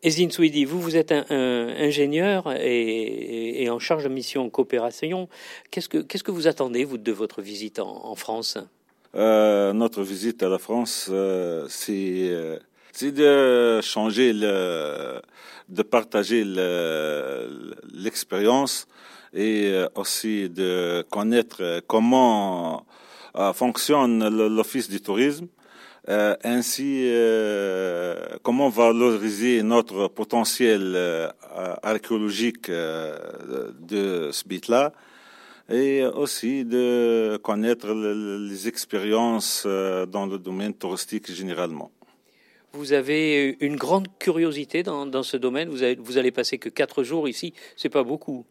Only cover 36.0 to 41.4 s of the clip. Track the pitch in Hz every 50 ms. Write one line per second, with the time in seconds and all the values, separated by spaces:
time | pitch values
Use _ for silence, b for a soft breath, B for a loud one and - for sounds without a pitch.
36 | 131 127 - - 147 135 - - - 113 135 139 131 117 120 123 123 123 123 123
37 | 120 117 117 113 110 110 107 101 _ - 107 104 107 117 120 117 - 104 110 110
38 | 107 104 104 107 107 101 98 101 104 101 98 95 95 113 113 - - _ - 104
39 | 95 107 107 113 117 120 117 110 101 - - - - 104 98 95 95 95 92 92
40 | 92 90 92 104 98 98 95 98 90 92 92 95 101 107 101 _ - 92 92 92
41 | - - - 107 - - 92 85